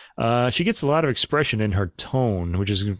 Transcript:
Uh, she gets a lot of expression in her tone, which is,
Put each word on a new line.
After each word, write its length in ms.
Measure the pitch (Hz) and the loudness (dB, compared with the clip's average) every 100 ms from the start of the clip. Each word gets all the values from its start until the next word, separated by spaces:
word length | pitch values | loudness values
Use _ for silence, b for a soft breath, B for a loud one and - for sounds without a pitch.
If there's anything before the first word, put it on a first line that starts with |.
| B - | B -4
Uh, 320 | 113 120 123 | 0 2 0
she 140 | - | 0
gets 180 | 180 - | 0 0
a 60 | 143 | 2
lot 160 | 156 | 2
of 60 | 151 | 2
expression 520 | 120 - 147 151 107 | 0 0 0 0 0
in 120 | 107 | 0
her 140 | 95 95 | 0 -2
tone, 680 | - - 135 123 95 87 90 | -4 -4 0 0 0 -2 -2
which 120 | 98 | 0
is, 160 | 95 104 | 0 -2